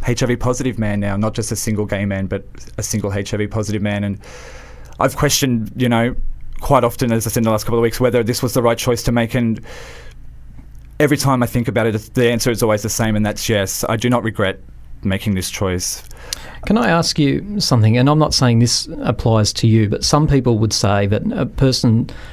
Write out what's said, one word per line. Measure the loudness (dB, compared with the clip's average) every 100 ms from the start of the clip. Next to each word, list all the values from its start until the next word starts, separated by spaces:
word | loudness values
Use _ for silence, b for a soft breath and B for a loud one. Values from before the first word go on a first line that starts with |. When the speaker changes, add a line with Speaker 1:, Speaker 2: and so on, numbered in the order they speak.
| -2
Speaker 1:
H | 0
I | 0
V | 0
positive | 0 -2 -2 -2
man | -2 0
now, | -2 0
not | -2 -2
just | -4
a | -4
single | -2 -2 -2
gay | -2 -2
man, | -2 -4
but | -6 -8 -14 -12 -8
a |
single | -4 -2 -2
H | -4 -4
I | -4
V | -2
positive | -4 -2 -2
man. | -2 -2
And | -2 -6 B B B B B B B -2
I've | -2 0
questioned, | 0 0 0 0 -2 -2
you | 2
know, | 2 2 0 -2 -2 -6 -6
quite | 2 4
often, | 4 2 0
as | 0 0
I |
said | 0
in |
the | 2
last | 2 2
couple | 2
of |
weeks, | 2 2
whether | 2 2
this | 2 0
was | 0 2
the |
right | 2 2
choice | 0 0
to | 2
make. | 2 2 0
And | 0 -2 B B B B B -16 -16 -16 -16 -18 -18 -18 -12 -2
every | 2 2
time | 2 2
I | 2
think | 0 0
about | 0 0
it, | 0 -2 2
the | 2
answer | 2 0
is | 2
always | 2 2
the | 0
same, | -2 0 0
and |
that's | 0 -2 0
yes. | 0 0 -2 -2
I | 0
do | 2
not | 2
regret | 0 0 -2 -2 -10 -18 -16 -6
making | -2 -2 0 -2
this | -2
choice. | -2 -2 -2 -4 -8 -12 B B B B B 0
Speaker 2:
Can | 2
I | 4
ask | 2 2 2
you | 2 2 -2 -4
something? | 2 4 6 6
And | 4
I'm | 4
not | 2
saying | 2 4 4
this | 4 2 -4 -4
applies | -2 0 2 4 2
to | 2 4
you, | 4 4
but | 0
some | 2 2 4
people | 4 4 2
would | 2
say | 0 2 2 2
that | 0 0
a | -2 -4
person | 2 2 4 2 2 0 B B